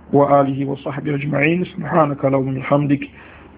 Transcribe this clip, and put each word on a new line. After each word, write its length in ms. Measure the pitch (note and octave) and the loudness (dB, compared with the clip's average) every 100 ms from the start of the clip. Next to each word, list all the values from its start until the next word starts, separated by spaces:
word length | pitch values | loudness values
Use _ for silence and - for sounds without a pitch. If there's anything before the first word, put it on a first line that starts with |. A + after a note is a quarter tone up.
| - | 0
وآله 540 | C#3 C#3+ C#3+ C#3 C3+ C#3 | 2 4 4 2 -2 -6
وصحبه 480 | C#3 - C#3 D3 | -6 -8 -8 -4
أجمعين. 500 | C#3+ C#3+ C#3+ D3+ F3 | -4 -2 0 0 0
سبحانك 600 | F#3 - D3 E3 D3 C#3 | -4 -8 -2 2 2 0
اللهم 320 | C3+ C3+ C3+ C3+ | 0 0 -2 -6
وبحمدك. 540 | - C#3+ C#3+ C#3 - - - - - | 0 0 2 -2 -4 -16 -20 -20 -20